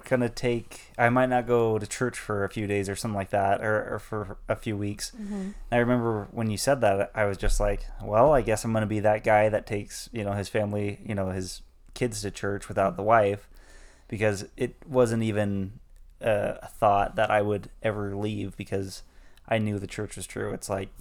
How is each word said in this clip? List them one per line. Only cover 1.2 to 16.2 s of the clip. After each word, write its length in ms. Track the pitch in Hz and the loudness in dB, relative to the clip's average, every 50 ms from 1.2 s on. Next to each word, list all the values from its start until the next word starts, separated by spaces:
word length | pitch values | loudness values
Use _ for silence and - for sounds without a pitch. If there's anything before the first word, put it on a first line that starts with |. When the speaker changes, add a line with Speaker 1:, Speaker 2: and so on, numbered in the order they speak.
| 127 | 4
Speaker 1:
not 200 | 127 127 123 117 | 4 2 2 2
go 320 | 113 120 120 117 113 110 107 | 4 4 4 4 4 2 0
to 80 | 104 | -2
church 320 | - - - 127 120 - - | -4 -4 -2 -2 -2 -2 -6
for 280 | - - 104 101 98 | -6 -4 0 0 0
a 40 | 95 | -2
few 180 | - 113 107 98 | -2 -4 -2 0
days 200 | 101 101 98 98 | 0 0 0 -2
or 80 | 98 | -4
something 200 | - - 113 104 101 | -4 -4 -4 -4 -4
like 140 | 98 - | -4 0
that, 300 | - 101 98 98 101 - | 0 2 2 2 2 2
or, 340 | - 107 107 107 - - - | 2 0 0 0 0 -2 -6
or 40 | 107 | -8
for 380 | - - 113 107 104 95 104 - - - | -6 -6 -6 -6 -6 -6 -10 -12 -6 -6
a 80 | 101 | -6
few 220 | - - 113 107 101 | -4 -2 -4 -4 -2
weeks." 340 | 101 101 104 - - - - 233 | -4 -4 -4 -6 -10 -12 -10 -12
Speaker 2:
Mm-hmm. 300 | 208 202 208 196 190 196 208 - - - 120 | -10 -8 -8 -8 -8 -8 -10 -12 -8 0 2
Speaker 1:
I 40 | 120 | 2
remember 520 | 120 120 123 123 117 117 113 104 101 - | 4 4 2 2 2 0 0 -2 -4 -6
when 180 | - 117 110 110 | -6 -4 -2 -2
you 80 | 104 95 | -2 0
said 220 | - 135 139 127 | 0 0 2 4
that, 300 | 117 101 98 98 101 - - | 4 4 4 4 0 -2 0
I 120 | 110 107 | 0 0
was 120 | 101 98 - | 0 0 0
just 220 | - 104 - - | 0 2 2 4
like, 260 | 104 104 101 - - - - - | 2 0 0 -2 -6 -10 -12 -10
"Well, 300 | 101 104 104 110 127 151 151 | -6 0 4 6 6 8 6
I 80 | 131 | 4
guess 220 | 110 113 135 - - | 4 2 0 0 0
I'm 80 | 117 | 0
gonna 140 | 110 110 107 | 0 0 0
be 160 | 101 107 107 | 0 -2 2
that 240 | 101 107 107 107 - | 4 4 2 4 4
guy 240 | 113 107 104 107 110 | 4 6 6 6 4
that 160 | 107 104 - - | 2 0 -2 -2
takes, 400 | 110 101 101 - - - - - - | -6 -6 -6 -8 -12 -14 -14 -10 -8
you 100 | 117 101 | -6 -4
know, 80 | 101 101 | -2 -2
his 140 | 104 98 - | -4 -4 -2
family, 520 | - 113 104 104 104 104 104 101 101 - - | -2 -2 0 0 -2 -2 -2 -4 -6 -8 -8
you 100 | 101 107 | -6 -4
know, 160 | 98 95 92 | -4 -2 -2
his 320 | 92 95 92 90 - - - - _ _ - - - | -4 -4 -6 -8 -10 -14 -16 -20 _ _ -20 -20 -6
kids 260 | - 127 120 107 104 | -4 -2 -2 -2 -4
to 100 | 104 98 | -6 -8
church 380 | - - - 98 101 98 - - | -6 -4 -4 -4 -4 -4 -8 -6
without 260 | 107 104 98 95 87 | 0 0 2 2 0
the 80 | 90 98 | 0 2
wife," 460 | 107 113 113 104 98 101 107 - - - - - - - - - - - _ _ - | 4 6 6 6 4 2 -2 -6 -16 -20 -20 -20 -20 -20 -20 -20 -20 -20 _ _ -12
because 380 | - 95 110 107 101 95 - - - | -4 0 0 0 0 0 -6 -12 -6
it 200 | - 127 123 - - - - | -6 -6 -6 -6 -12 -14 -2
wasn't 360 | 131 127 123 113 113 113 113 | 2 2 4 4 2 0 0
even 560 | 110 101 104 104 101 101 98 95 95 113 - - - - - - - - - | 0 0 0 0 0 -2 -2 -4 -6 -10 -16 -20 -20 -20 -20 -20 -20 -18 -4